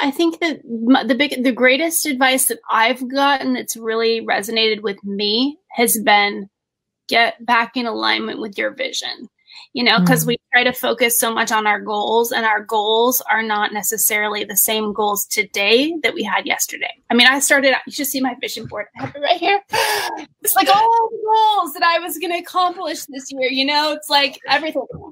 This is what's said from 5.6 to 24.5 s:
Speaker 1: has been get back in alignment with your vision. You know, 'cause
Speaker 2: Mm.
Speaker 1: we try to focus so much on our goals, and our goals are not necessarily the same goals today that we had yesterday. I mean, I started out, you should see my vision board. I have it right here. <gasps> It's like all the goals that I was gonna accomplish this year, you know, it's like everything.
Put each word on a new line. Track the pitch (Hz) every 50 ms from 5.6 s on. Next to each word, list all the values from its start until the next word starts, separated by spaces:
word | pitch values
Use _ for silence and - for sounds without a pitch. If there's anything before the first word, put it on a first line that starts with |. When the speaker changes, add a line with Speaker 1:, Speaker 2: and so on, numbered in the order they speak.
| _ _ -
Speaker 1:
has | - 240 233 233 233
been | 208 214 208 208 202 202 202 214 196 196 _ _ _ _ _ _ _ _ _ _ _ -
get | - 226 233 226 - - 233
back | 226 240 233 233 233 -
in | 262 240
alignment | 233 214 214 220 220 220 - 220 220 - -
with | - 220 202 -
your | 113 107 104
vision. | - - - - - - - - - - - _ _ _ _ - - - _ _
You | - 247
know, | 226 214 226 180
'cause | 175 - - 160
Speaker 2:
Mm. | 202
Speaker 1:
we | 240 - - _ -
try | 247 247
to | 254 247
focus | - - 240 233 233 247 233 233 -
so | - 233 226
much | 226 233 226 233
on | 220 214
our | 214 208 202
goals, | 202 202 214 208 208 202 220 233 233 233 247
and | 233 226
our | 226 214 208 208
goals | 208 226 214 208 214 220 226 233 247 254 - - -
are | 214 220 220
not | 220 208 208 208 - 214
necessarily | 208 202 - 226 208 - - 220 208 208 214 208 208 208
the | 202 208
same | 196 - - 220 220 214 214 202
goals | 214 214 208 202 202 -
today | - - - 208 202 - 208 202 202 220 247 277 311 339 320 302
that | - -
we | - -
had | 202 190 196 196
yesterday. | - - - - - - - - - - - _ _
I | 233
mean, | 240 247
I | 254 262 277
started | 269 - 302 277 262 277 254
out, | - -
you | - 208
should | - 285
see | 262 - 269
my | 262 262 233 262
vision | 254 214 - 233 226
board. | 226 233 208 208 - _ -
I | 262
have | 262 -
it | 285
right | 285 285 349 349
here. | 339 392 403 392 - _
<gasps> | - 453 453 427 427 415 - 349 - - - - _ _ _
It's | - -
like | 381 381 - 392
all | 415 440 453 453 466 453 453
the | 453 427 440 427 440
goals | 440 440 427 427 403 349 311 -
that | - 349
I | 339 330 339
was | 339 359 - 330
gonna | 320 359 349 349
accomplish | 349 - - 359 359 359 359 381 370 302 330 285 -
this | - 269 285 262 -
year, | 269 269 262 247
you | 269 262 269
know, | 277 294 294 302 311 302
it's | 302 - -
like | 294 285 277 269 269 - -
everything. | -